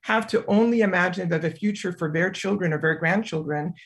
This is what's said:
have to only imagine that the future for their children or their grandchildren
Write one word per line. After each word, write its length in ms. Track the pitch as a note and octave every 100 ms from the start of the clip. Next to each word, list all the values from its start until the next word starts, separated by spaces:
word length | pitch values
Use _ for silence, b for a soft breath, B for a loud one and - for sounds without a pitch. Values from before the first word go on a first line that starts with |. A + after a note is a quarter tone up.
have 240 | - A3 A3
to 180 | - -
only 340 | G3+ A#3 A#3
imagine 480 | G3+ F#3 F3+ F3 F3+
that 120 | E3
the 100 | E3
future 400 | - G#3 G#3 F#3+
for 200 | F3 E3
their 180 | D#3+ F#3
children 440 | F#3 F#3+ G3+ F3
or 60 | D3+
their 160 | D3+ D3
grandchildren 800 | E3 G3 A3 D#3+ D#3 D3+ D3+ -